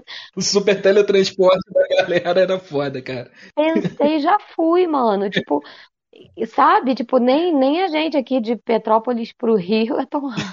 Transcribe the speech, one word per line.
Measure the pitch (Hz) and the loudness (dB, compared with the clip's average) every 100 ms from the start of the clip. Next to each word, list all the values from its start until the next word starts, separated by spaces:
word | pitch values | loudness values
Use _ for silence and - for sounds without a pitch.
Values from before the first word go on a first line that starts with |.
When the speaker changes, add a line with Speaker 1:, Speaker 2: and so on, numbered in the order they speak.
| - - - - | -6 -16 -12 -8
Speaker 1:
O | |
super | - 196 196 196 | -2 0 2 2
teletransporte | 196 208 202 196 190 190 185 - - | 4 4 4 2 2 2 2 2 0
da | 185 - 185 | 0 2 0
galera | 185 175 175 180 | 0 0 0 2
era | 185 185 | 2 -2
foda, | - 143 143 131 | -4 -4 -4 -6
cara. | 131 127 - - - - | -10 -10 -12 -20 -8 -2
Speaker 2:
Pensei, | 311 320 - - 294 311 | 0 0 -2 -2 0 0
já | 311 415 - - | 0 -2 -2 -2
fui, | 330 349 349 | 0 2 2
mano. | 285 233 196 202 | 0 0 0 -2
Tipo, | 190 - 147 - - - _ _ - - - | -4 -2 -4 -6 -20 -20 _ _ -20 -14 -10
e | 220 | -4
sabe? | - 294 403 262 | 2 4 4 0
Tipo, | 240 233 254 | -4 0 0
nem, | 247 285 359 285 | 2 2 2 2
nem | 262 320 | 0 0
a | 381 | -2
gente | 302 320 285 | -2 -2 -2
aqui | 240 262 | -2 -2
de | 220 220 | -2 -6
Petrópolis | - 220 220 220 226 233 226 | -2 -2 0 -2 0 -6 -6
pro | - 226 214 | -6 0 0
Rio | 175 220 226 277 | 0 0 0 -4
é | 262 | -4
tão, | 294 277 208 196 | -6 -6 -8 -2